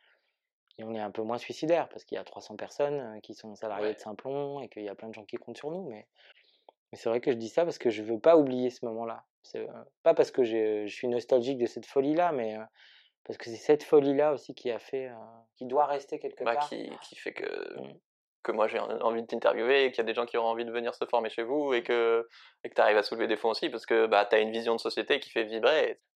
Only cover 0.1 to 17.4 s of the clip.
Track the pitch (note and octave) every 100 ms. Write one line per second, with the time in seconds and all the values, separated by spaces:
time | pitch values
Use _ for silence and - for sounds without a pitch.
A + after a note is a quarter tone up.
0.1 | _ _ _ _ _ _ - A2 A2 G#2
1.1 | G#2 A2 A#2+ - - D#3 E3 - A2 -
2.1 | G2+ F2+ G#2 - G#2 G2 - C#3+ C#3+ A2+
3.1 | G#2+ - G#2 A2 G2+ A2 G2+ G#2+ G#2 A2
4.1 | G2+ C3 C#3 C#3+ C#3 A2+ G#2+ G#2 G2 A2
5.1 | G#2+ G2+ A#2+ - A#2 D3 F3+ E3 G#2+ -
6.1 | _ - - _ _ - _ - - A#2
7.1 | A#2 C#3+ A#2 A2+ - E3+ - B2 G#2 G#2+
8.1 | A2+ D#3+ E3 C#3 B2+ B2+ - A#2+ A2+ A#2
9.1 | A#2 _ _ - A#2 A2 A#2 - _ -
10.1 | C3+ C#3 - A#2 A2+ G#2+ G#2+ G#2 - B2
11.1 | A#2+ - C3 A#2+ C3 A#2 A#2+ - C#3 C#3
12.1 | D#3 F3 C#3 A2 G#2+ A2 _ - - _
13.1 | _ - A2+ A#2 A2+ - D3+ - D3+ C#3
14.1 | C#3 D3+ C3 - B2+ B2 A2 - C3+ B2+
15.1 | A2+ A2 A2+ A2+ - B2+ C#3 C4+ C#3 -
16.1 | D3+ C#3 - B2 A#2 D3 A2+ - - -
17.1 | - - -